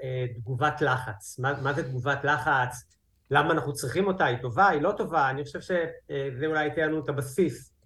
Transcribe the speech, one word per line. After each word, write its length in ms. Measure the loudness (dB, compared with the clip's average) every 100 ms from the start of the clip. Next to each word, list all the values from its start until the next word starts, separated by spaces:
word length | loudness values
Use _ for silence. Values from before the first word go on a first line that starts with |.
אה, 240 | -6 -4 -4
תגובת 480 | -4 -6 0 0 2
לחץ. 560 | 2 2 -2 -10 -12 -4
מה, 140 | -2 0
מה 100 | -2
זה 160 | -2 -4
תגובת 360 | -2 -2 0
לחץ? 640 | 2 2 2 2 2 -4 -16 _ _ _ _
למה 220 | 2 4
אנחנו 200 | 2 0
צריכים 340 | -4 -2 0 0
אותה? 180 | 2
היא 140 | 2 0
טובה? 260 | -2 4 4
היא 140 | 6
לא 100 | 2 0
טובה? 340 | 0 2 2
אני 140 | 0
חושב 160 | -6 -10
ש-, 100 | -2 -2 -2 -6 -8
אה, 180 | -4 -4 -4
זה 80 | -2
אולי 180 | 0
ייתן 240 | 0 0 0
לנו 160 | 0
את 40 | -2
הבסיס, 640 | -4 -2 2 2 0 -14 _